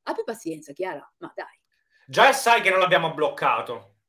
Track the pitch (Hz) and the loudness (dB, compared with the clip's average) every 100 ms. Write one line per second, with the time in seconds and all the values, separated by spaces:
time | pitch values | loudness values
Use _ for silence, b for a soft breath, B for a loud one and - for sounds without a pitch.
0 | - 403 427 220 160 156 151 143 185 151 | -10 -8 -8 -10 -10 -12 -14 -12 -10 -10
1 | - _ 170 - - _ _ _ _ _ | -16 _ -18 -16 -16 _ _ _ _ _
2 | - 135 262 262 233 233 190 185 180 175 | -4 4 6 6 2 2 2 2 2 2
3 | 165 147 143 - 143 113 113 113 - _ | 0 -2 -2 0 -2 -2 -4 -12 -16 _